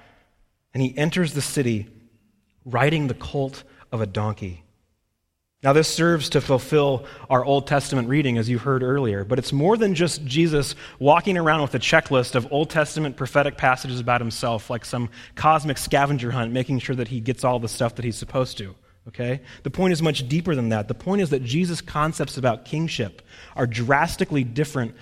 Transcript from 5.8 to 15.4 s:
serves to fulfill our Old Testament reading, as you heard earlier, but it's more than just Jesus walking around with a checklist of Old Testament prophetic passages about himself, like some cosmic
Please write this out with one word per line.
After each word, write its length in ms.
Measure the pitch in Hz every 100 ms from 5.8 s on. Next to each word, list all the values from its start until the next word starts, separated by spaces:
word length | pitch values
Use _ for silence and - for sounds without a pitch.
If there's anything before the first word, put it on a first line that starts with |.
| 156
serves 440 | - 170 170 -
to 100 | 147
fulfill 680 | - 127 - 151 143 127 - - -
our 140 | 127
Old 240 | 127 139 -
Testament 400 | 143 - 135 117
reading, 300 | 147 139 117
as 100 | 113
you 100 | 117
heard 240 | 139 131
earlier, 420 | 127 139 120 98
but 140 | 98 127
it's 140 | -
more 240 | 139 170 226
than 180 | 208
just 300 | 160 175 -
Jesus 500 | 139 147 170 151 139 - - -
walking 400 | 135 165 202 180
around 240 | 160 156
with 140 | 135 127
a 20 |
checklist 560 | - 160 - 131 123
of 180 | 127 123
Old 180 | 139 156
Testament 460 | 160 147 156 151 -
prophetic 400 | 131 143 143 -
passages 440 | 131 127 135 123
about 200 | 120 120
himself, 480 | 117 - 123 110 -
like 160 | 120
some 260 | - 123 117 - -
cosmic 420 | -